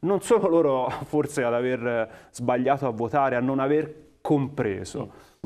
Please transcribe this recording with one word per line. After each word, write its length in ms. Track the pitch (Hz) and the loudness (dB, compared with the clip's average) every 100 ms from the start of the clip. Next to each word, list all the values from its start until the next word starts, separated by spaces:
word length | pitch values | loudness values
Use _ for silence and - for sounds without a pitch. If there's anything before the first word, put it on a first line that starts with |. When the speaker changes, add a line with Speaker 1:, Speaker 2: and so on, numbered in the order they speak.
Speaker 1:
Non 200 | 165 196 | -2 -2
sono 260 | - 147 185 | 2 2 4
loro 440 | 165 151 131 123 | 4 4 2 -2
forse 520 | - - 151 143 - | -6 -2 -2 0 -2
ad 120 | 120 | 0
aver 760 | 120 127 127 120 117 110 - - | 0 0 -2 -2 -2 -4 -8 -20
sbagliato 560 | - 123 123 131 139 135 | -6 -2 0 2 2 0
a 40 | |
votare, 440 | 110 117 147 135 | -2 0 2 2
a 60 | 123 | 2
non 200 | 127 135 | 0 0
aver 480 | 135 151 156 - - _ | 2 2 0 -8 -20 _
compreso, 840 | - 151 135 143 107 95 95 - 104 | 0 0 0 -2 -4 -4 -8 -10 -10
Speaker 2:
Mm. 20 | - - _ | -14 -20 _